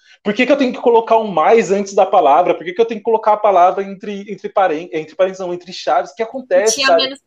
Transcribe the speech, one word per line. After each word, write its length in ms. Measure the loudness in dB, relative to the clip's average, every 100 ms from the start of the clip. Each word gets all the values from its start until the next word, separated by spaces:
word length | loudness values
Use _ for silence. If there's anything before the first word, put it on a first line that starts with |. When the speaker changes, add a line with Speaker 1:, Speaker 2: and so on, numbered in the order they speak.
| _ _
Speaker 1:
Por 100 | -4
que 120 | -2 0
que 60 |
eu 60 | 0
tenho 160 | -2
que 60 | -2
colocar 380 | 2 2 2 0
um 100 | 0
mais 440 | 0 4 4 2
antes 220 | -2 -2
da 120 | 0 2
palavra? 480 | 4 4 4 2
Por 120 | -2 -4
que 80 |
que 60 | -2
eu 60 | -2
tenho 140 | -4
que 40 | -2
colocar 280 | -2 0
a 40 | 0
palavra 460 | 2 4 4 2
entre, 460 | -6 -10 -12 -12 -12
entre 180 | -12 -6
paren-, 400 | 0 0 -2 -6
entre 220 | -8 -8 -2
parênteses, 300 | -2 -2 -8
não, 80 |
entre 180 | -10 -12
chaves? 380 | -10 -2 -2 -2
O 40 | -6
que 80 |
acontece, 520 | -8 -8 -2 0 2 0
Speaker 2:
Tinha 120 | 2
Speaker 1:
sabe? 160 | 2
Speaker 2:
menos 160 | 0 -6